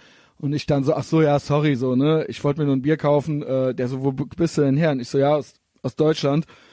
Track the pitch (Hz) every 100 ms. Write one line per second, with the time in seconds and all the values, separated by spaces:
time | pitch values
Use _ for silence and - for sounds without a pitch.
0 | - _ _ - 147 147 - 143 135 156
1 | - 160 156 143 - 147 151 131 131 127
2 | 143 160 147 117 147 147 147 135 135 156
3 | 147 147 151 147 151 131 131 127 123 131
4 | 139 135 147 - 165 - 139 135 165 135
5 | 120 139 139 151 131 _ _ _ 131 -
6 | 156 160 143 147 - - -